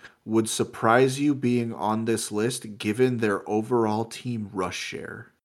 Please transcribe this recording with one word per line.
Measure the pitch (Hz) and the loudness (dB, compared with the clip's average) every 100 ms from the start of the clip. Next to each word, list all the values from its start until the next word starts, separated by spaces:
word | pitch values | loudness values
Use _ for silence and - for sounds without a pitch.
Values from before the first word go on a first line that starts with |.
| - _ | -20 _
would | 110 110 110 | 0 0 2
surprise | - - - 117 120 135 135 | -2 -4 0 4 6 6 2
you | 147 | 0
being | 135 123 120 117 | 0 0 0 -2
on | 67 101 110 | -2 -2 0
this | 113 110 - | 0 -2 -2
list | 104 117 127 110 101 | -2 -2 -2 -10 -6
given | 107 107 127 120 | -4 2 2 2
their | 107 98 - | 0 0 0
overall | 107 117 120 110 107 | -2 2 2 2 0
team | 113 - 123 117 98 | -4 -8 -8 -6 -6
rush | 95 90 - | -4 -4 -4
share. | - - - - - _ | -10 -10 -12 -14 -18 _